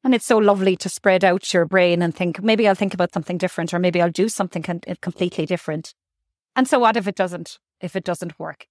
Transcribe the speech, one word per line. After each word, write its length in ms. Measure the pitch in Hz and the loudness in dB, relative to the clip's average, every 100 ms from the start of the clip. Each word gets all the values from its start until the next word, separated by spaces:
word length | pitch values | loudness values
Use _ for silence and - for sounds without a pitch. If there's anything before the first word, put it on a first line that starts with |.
And 120 | 269 | 2
it's 120 | 240 - | 0 4
so 120 | 226 | 4
lovely 380 | 208 196 190 185 | 6 4 2 0
to 120 | 185 | -6
spread 360 | - 202 185 | 0 2 4
out 280 | 190 180 - | 4 2 0
your 100 | 180 | 0
brain 380 | 170 190 180 175 | 2 2 4 2
and 120 | 170 | 0
think, 280 | - 180 165 | -2 -6 -2
"Maybe 240 | 214 220 214 | 0 2 2
I'll 80 | |
think 200 | 190 196 | 2 -2
about 180 | 185 175 | -2 -2
something 240 | 185 156 180 | -2 -6 -4
different, 380 | 180 - 170 | -4 -4 -4
or 40 | 175 | 0
maybe 220 | 180 170 | 0 2
I'll 100 | 175 | 0
do 180 | 165 220 | 0 -2
something 340 | - 175 - | -2 -6 -6
con-, 180 | - 170 - 180 | -8 -8 -8 -8
completely 440 | 180 - 180 - | -10 -4 -6 -4
different." 480 | 156 175 - 151 - _ _ _ _ _ _ | -4 -4 -4 -8 -10 _ _ _ _ _ _
And 140 | - 262 | -2 0
so 100 | 269 | 4
what 180 | 233 226 | 4 2
if 120 | 196 | -4
it 80 | 196 | -2
doesn't, 420 | 185 170 165 - _ _ | -4 -4 -14 -18 _ _
if 160 | 180 190 | -8 -6
it 80 | |
doesn't 340 | 180 175 175 - | -6 -6 -8 -10
work? 280 | 160 156 - | -14 -14 -20